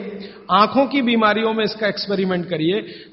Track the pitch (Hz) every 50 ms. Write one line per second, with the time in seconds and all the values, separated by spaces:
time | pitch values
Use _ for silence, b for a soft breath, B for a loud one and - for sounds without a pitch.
0 | - - - - B B B B B B 180 190 208 220 220 247 277 262 - 285
1 | 254 233 233 226 220 214 208 214 220 220 220 220 214 208 - - 220 202 196 202
2 | - - 202 190 196 185 185 180 170 165 180 156 156 165 185 214 214 - - -
3 | - -